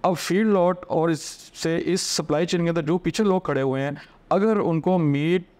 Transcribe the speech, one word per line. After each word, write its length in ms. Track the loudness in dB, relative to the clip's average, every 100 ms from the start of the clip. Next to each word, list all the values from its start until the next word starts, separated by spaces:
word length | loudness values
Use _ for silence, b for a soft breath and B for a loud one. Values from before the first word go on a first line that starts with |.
| 0
अब 100 | -2
फीड 320 | 0 2 4
लॉट 380 | 4 2 0 -2
और 220 | 0 0
इससे, 640 | -2 -6 -16 -20 -6 -4 -2
इस 240 | -2 -2
सप्लाई 440 | -2 -4 -2 -2 0
चेन 180 | 0
के 60 | 0
अंदर 120 | 0
जो 160 | 0 -2
पीछे 260 | -2 0
लोग 240 | 2 2 0
खड़े 140 | -2
हुए 200 | 0 -2
हैं, 160 | -4 -8 B B -2
अगर 260 | 0 2 2
उनको 400 | 0 0 2 2
मीट 480 | 2 2 2 0 -2